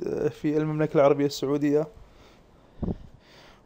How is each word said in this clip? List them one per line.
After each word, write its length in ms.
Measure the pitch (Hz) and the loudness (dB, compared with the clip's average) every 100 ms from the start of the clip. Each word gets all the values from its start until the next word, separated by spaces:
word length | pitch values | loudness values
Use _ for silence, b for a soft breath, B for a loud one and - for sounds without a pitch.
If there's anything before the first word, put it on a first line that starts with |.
| - | -8
آه، 220 | - 147 | -4 -4
في 280 | - 156 151 | -2 -2 0
المملكة 380 | 156 151 156 | 0 0 0
العربية 320 | 160 139 143 143 | 4 4 4 0
السعودية 600 | - 135 147 147 147 - - b b b b _ - - - - - - - b b b b | -2 -2 0 2 2 0 -8 b b b b _ -20 -20 -8 -8 -8 -12 -20 b b b b